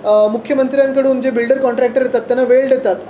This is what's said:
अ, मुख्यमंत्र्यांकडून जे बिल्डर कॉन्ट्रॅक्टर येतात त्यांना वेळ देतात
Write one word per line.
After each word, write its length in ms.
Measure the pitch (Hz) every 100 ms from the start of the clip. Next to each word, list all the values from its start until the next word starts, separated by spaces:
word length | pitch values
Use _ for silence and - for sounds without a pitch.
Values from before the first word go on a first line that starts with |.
अ, 240 | 208 208 208
मुख्यमंत्र्यांकडून 920 | 226 - 269 262 277 269 269 269 254
जे 100 | 254
बिल्डर 280 | 233 233 269
कॉन्ट्रॅक्टर 440 | 262 240 247 254
येतात 180 | 247 247
त्यांना 240 | - 247
वेळ 240 | 240 254 269
देतात 280 | 262 - -